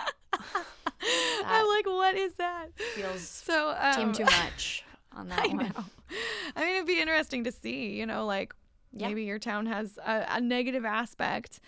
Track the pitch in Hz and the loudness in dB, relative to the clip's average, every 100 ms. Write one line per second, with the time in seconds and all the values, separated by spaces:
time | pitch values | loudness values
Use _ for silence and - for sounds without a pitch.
0 | - - - - - 381 339 - - - | -4 -6 -6 -6 -4 -6 -6 -8 -8 -4
1 | 427 508 494 466 403 440 427 415 403 370 | 0 2 2 0 4 6 6 6 4 4
2 | 381 381 381 - 349 349 330 - 453 453 | 4 4 0 0 -2 -2 -8 -8 -6 -4
3 | - 185 175 - - 320 302 - 277 269 | -4 -4 -6 -6 0 2 2 2 2 4
4 | 220 214 208 - 170 - - - - - | 2 2 6 6 4 -4 -6 -6 -10 -20
5 | _ - 180 359 440 - 233 175 185 - | _ -14 -6 0 0 2 -2 -4 -10 -14
6 | - 392 453 427 339 277 330 370 330 339 | -12 -8 -6 -6 -6 -2 0 0 2 2
7 | 320 320 311 254 233 - 220 254 226 208 | 4 2 2 -2 -4 -4 -6 -4 -4 -4
8 | 226 214 220 196 202 - _ _ _ 220 | -4 -2 0 0 -2 -8 _ _ _ -8
9 | 214 214 214 208 208 208 220 214 214 - | -4 -4 -4 -4 -4 -2 -2 -2 -4 -6
10 | - 220 - - 240 247 254 254 226 214 | -2 -2 0 0 0 0 0 -2 -2 -2
11 | 240 - - 214 - - | -2 -2 -2 -2 -6 -16